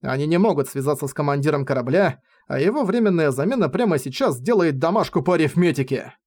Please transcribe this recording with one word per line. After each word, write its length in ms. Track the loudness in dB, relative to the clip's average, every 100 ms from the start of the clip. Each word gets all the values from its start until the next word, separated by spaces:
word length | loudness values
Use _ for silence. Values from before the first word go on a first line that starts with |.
Они 240 | -4 -4 0
не 120 | 2
могут 300 | 2 2 -2
связаться 400 | -4 -2 -2 -4
с 60 |
командиром 500 | -4 -2 0 0 -2
корабля, 560 | -2 -4 0 2 2 -2 _ _ _
а 140 | -2
его 240 | 0 0
временная 460 | 0 2 2 2 2
замена 380 | 0 -2 0 0
прямо 300 | 0 0 0
сейчас 420 | -2 -2 -2 -2
делает 380 | 0 2 2 0
домашку 440 | 0 0 0 -2
по 120 | 0
арифметике. 800 | 2 2 2 2 0 -2 -4 -6 -20